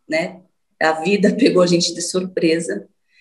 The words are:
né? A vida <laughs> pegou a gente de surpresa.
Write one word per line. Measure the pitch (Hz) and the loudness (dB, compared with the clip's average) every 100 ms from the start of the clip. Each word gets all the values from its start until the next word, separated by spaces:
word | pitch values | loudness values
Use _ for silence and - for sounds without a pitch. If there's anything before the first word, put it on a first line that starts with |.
| - | -8
né? | 156 185 - _ _ _ _ | -6 -6 -10 _ _ _ _
A | 160 | -2
vida | 156 170 202 202 | 0 0 2 2
<laughs> | - | 4
pegou | 277 175 | 4 4
a | 175 | 4
gente | 170 - | 2 0
de | - | -6
surpresa. | - 185 185 - 165 165 190 202 - _ _ _ | -6 -6 -6 -2 0 0 -2 -8 -10 _ _ _